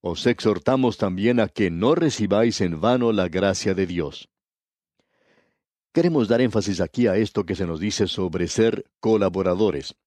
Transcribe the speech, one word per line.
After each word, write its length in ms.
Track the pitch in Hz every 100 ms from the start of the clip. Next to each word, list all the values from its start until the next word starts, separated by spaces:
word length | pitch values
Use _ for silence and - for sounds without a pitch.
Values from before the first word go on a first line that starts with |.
os 240 | 87 85
exhortamos 720 | 123 113 107 90 - 135 127 -
también 420 | 101 92 110 123
a 80 | 104
que 220 | - 98
no 240 | 85 113
recibáis 640 | 165 160 - 101 101 117 -
en 220 | 92 80
vano 320 | 87 127 120
la 160 | 107 90
gracia 440 | 87 98 92 107
de 120 | 95
Dios". 440 | 90 87 73 - - _ _ _ _ _ _ _ _ _ _ _ _ _ _ _ _
Queremos 340 | 160 170 151 104
dar 140 | 117
énfasis 380 | 127 107 98 90
aquí 280 | 87 - 120
a 100 | 95
esto 260 | 107 -
que 120 | 92
se 100 | 95
nos 140 | 87 80
dice 280 | 104 - 95
sobre 400 | - 92 87 85
ser 380 | - 113 110 - _
colaboradores 960 | 110 110 98 90 90 90 104 73 - -